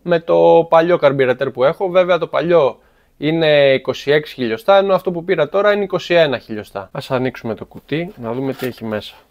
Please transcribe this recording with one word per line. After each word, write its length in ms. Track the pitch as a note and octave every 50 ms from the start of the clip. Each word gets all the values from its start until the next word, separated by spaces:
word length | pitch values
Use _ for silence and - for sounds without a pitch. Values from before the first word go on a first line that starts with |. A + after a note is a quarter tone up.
με 180 | _ F3 F3 E3+
το 480 | E3 - E3+ E3+ E3 E3+ E3+ E3 E3 E3
παλιό 280 | E3+ E3 E3 F3 F3
καρμπιρατέρ 540 | D#3+ - C#3+ C#3 C#3 C3 B2 B2 B2 C#3 C3+
που 120 | - A#2+ B2+
έχω. 260 | C#3+ E3+ - G3+ F#3
Βέβαια 280 | F3 F#3 F#3 F3 F3+
το 100 | E3+ E3
παλιό 520 | D3 - C3+ D3 E3+ F3 E3 C#3+ B2 A2 _ _ _ _ _ _ _ _
είναι 560 | _ C#3+ D3+ D#3+ E3 D#3+ D3+ D3+ D3 C#3 C#3 C3+
είκοσι 380 | B2+ - - B2 - - C3+
έξι 220 | D3 D3+ D3+ - -
χιλιοστά, 440 | - B2+ A2+ A2 A2+ - - G3
ενώ 160 | G3 G3 G3 F#3+
αυτό 180 | F3+ - F#3+
που 120 | F3 E3+ E3
πήρα 260 | F3+ F#3 D#3+ D3 C#3+
τώρα 220 | - G3 G3+ G#3
είναι 120 | G#3 G#3 G3+
είκοσι 300 | F#3+ - E3 - - F3
ένα 240 | E3+ E3 C#3+ B2+
χιλιοστά. 520 | A2+ - - A2+ G#2 G2+ - _ G2+ G2 _
Ας 200 | - - - -
ανοίξουμε 440 | C3+ B2 B2+ C3 B2+ - - A#2 G#2+
το 100 | - F#2+
κουτί, 460 | _ - - _ - C#3+ D#3 E3+ F#3 G#3+ -
να 120 | A#2+ A2+ A#2
δούμε 200 | B2+ C3+ C3+ B2+
τι 120 | - B2+
έχει 200 | B2+ A2+ - A2+
μέσα. 300 | A2+ G#2+ G#2 - - - - _ _